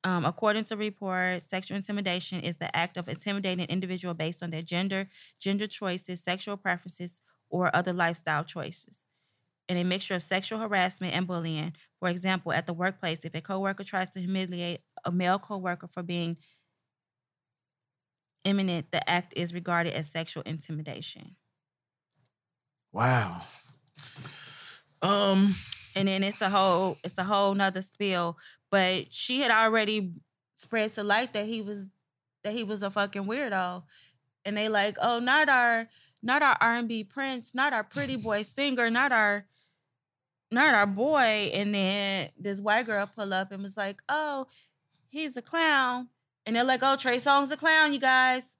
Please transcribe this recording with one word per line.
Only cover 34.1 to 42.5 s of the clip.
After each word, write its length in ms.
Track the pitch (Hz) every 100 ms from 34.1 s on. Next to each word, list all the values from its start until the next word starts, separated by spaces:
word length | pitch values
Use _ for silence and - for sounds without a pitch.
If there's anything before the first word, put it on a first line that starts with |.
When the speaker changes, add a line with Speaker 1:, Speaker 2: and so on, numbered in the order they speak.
| _ _ _
Speaker 1:
And 120 | 202 208
they 120 | 214
like, 280 | 208 208 202
"Oh, 160 | 240 233
not 300 | 247 294 302
our, 400 | 262 240 226 226 _ _ _
not 200 | 220 277
our 140 | 285 -
R 160 | 233 233
and 120 | 233
B 140 | 226
prince, 500 | 202 269 269 254 226
not 180 | 247 285
our 100 | 240
pretty 300 | 214 - 277 262
boy 260 | 220 208
singer, 460 | 208 - 285 254 233
not 220 | 233 277
our, 340 | 240 208 202 196 _ _ _ _ _ _ _ _ _ _
not 220 | 233 302
our 120 | 226 202
boy." 640 | 196 269 302 240 214 202
And 220 | - 208
then 560 | 202 190 202 196 196 143 -
this 220 | 202